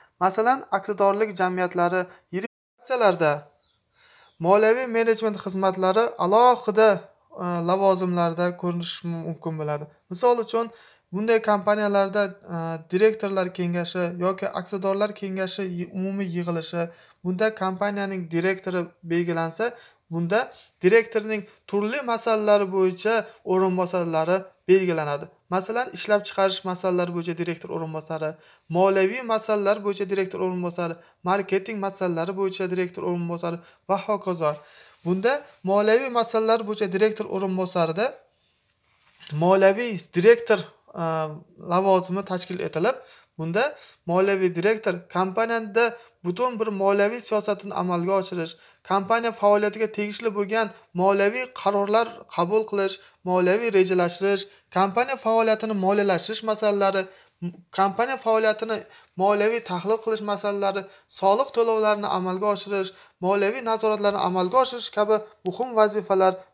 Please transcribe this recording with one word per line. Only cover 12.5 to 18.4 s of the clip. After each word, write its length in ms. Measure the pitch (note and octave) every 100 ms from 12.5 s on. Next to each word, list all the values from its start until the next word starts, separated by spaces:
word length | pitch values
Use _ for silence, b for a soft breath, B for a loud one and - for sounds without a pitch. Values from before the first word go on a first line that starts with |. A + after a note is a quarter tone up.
| E3+ E3 E3 D#3+
direktorlar 580 | F#3 A3 A3 G3+ F#3+ F3+
kengashi 500 | F3+ F3 F3 F3 F#3 F3 F3
yoki 300 | F3+ F#3 G3
aksiyadorlar 680 | - F3+ G3 G3 G3 G#3 G3+
kengashi 480 | G3 F#3+ F#3+ G3
yi-, 260 | F#3+ F3 F3
umumiy 380 | F#3 F#3+ G3 F#3+ F3
yig'ilishi, 460 | F3 E3 D#3+ F3 E3+ B B B
bunda 340 | F3 F#3 A3 A3
kompaniyaning 760 | F#3+ F#3 G3+ G3+ G3 F#3+ E3
direktori 540 | E3+